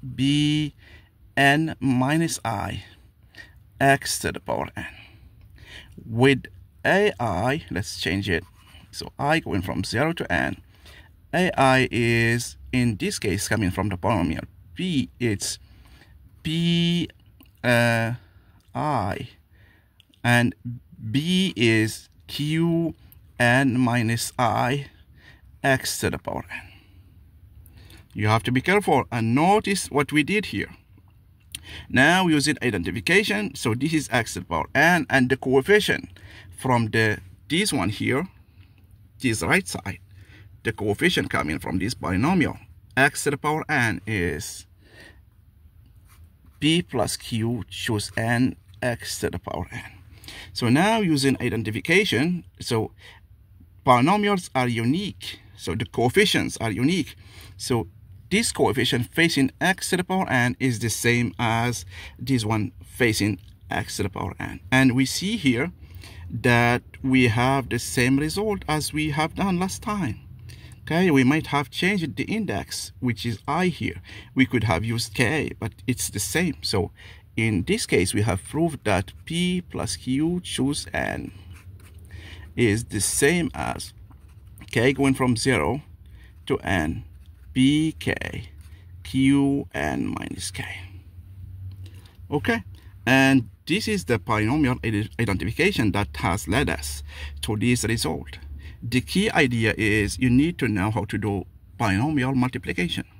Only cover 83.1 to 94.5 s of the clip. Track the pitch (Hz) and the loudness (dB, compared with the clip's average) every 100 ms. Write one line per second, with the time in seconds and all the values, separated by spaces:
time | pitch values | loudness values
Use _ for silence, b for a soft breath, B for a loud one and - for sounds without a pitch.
83.1 | - 143 175 165 - 60 - - - - | 2 2 2 0 -4 -6 -6 -10 -16 -20
84.1 | - - - - - - - 123 139 139 | -20 -20 -20 -20 -20 -4 2 2 4 2
85.1 | 135 127 117 135 117 73 131 - - - | 2 2 2 2 2 2 -2 -6 -20 -20
86.1 | b b b - 135 - 92 78 113 - | b b b -4 -4 0 0 0 -4 -10
87.1 | - - - - 131 131 147 160 - - | -18 -20 -20 -8 2 4 4 0 -2 -4
88.1 | - - - - - b b b b - | -4 -4 -8 -12 -18 b b b b -4
89.1 | 131 135 139 139 139 - - 73 67 - | 2 4 6 4 0 -4 -4 -2 -2 -2
90.1 | - - - - - - - - - - | -4 -8 -8 -10 -10 -10 -10 -14 -18 -20
91.1 | - - - - - - - B B B | -20 -20 -18 -16 -14 -14 -14 B B B
92.1 | B - 143 - 226 - B B B - | B -6 -4 0 -2 -4 B B B 2
93.1 | 135 135 135 117 - - 180 220 208 - | 6 6 4 2 -12 -2 -2 0 -2 0
94.1 | 117 - 107 107 | 0 2 0 2